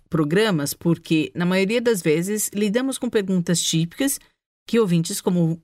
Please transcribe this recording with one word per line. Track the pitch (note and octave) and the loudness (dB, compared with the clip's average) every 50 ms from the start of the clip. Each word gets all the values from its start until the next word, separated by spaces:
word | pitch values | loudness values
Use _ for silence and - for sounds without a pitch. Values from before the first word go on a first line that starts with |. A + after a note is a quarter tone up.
| _ | _
programas | _ - D#3+ D#3 D3 F3 G3+ A3 A3 F3+ D3+ C#3+ C#3+ - | _ -2 0 0 2 2 2 2 2 2 0 -2 -4 -6
porque, | - - E3+ E3 E3 - - E3 D#3 D3 - - | -2 0 0 0 0 0 0 0 0 0 -2 -4
na | D#3 F3 | -4 -2
maioria | F3 F#3 F#3+ G3 F#3+ A#3 B3 | 0 2 2 2 2 0 0
das | A#3 A#3+ A#3 F3 - | 2 0 0 2 2
vezes, | E3+ D3 E3 F3 G3 G#3+ G#3+ - - - | 2 2 2 0 -2 -4 -4 -4 -4 -2
lidamos | G3+ G#3+ G#3 G3 A#3+ C4 C4+ B3+ - | -2 0 0 0 0 -2 -2 -4 -4
com | B3+ A#3+ | -4 -2
perguntas | - A3 G3 F#3+ F#3+ F3+ E3+ - F3 E3 | 0 0 0 0 0 0 0 0 0 0
típicas | - - - D#3+ D#3+ E3+ - - C4+ C#4 - - - _ _ _ _ _ _ _ _ | 0 0 0 0 -2 -2 -2 -2 -2 -2 -2 -4 -10 _ _ _ _ _ _ _ _
que | - - A#3 | 0 2 2
ouvintes | A3 F3+ F3 E3+ E3 - G3+ - | 2 2 2 0 0 -2 -6 -4
como | - G#3 F3+ F3 E3 D#3+ E3 E3 | -2 0 2 2 2 0 0 -4